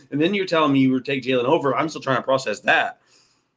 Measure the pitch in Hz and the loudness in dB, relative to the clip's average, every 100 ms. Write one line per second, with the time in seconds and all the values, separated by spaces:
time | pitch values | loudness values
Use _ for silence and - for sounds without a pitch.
0 | - 143 170 202 185 165 147 135 131 131 | -8 -2 0 0 0 0 2 4 4 2
1 | 131 139 120 127 120 160 139 123 156 147 | -2 -6 -2 0 2 2 2 -2 -2 -4
2 | 135 123 131 131 113 101 127 156 120 - | -2 -2 0 -2 -2 -4 0 0 0 -6
3 | _ _ _ _ _ | _ _ _ _ _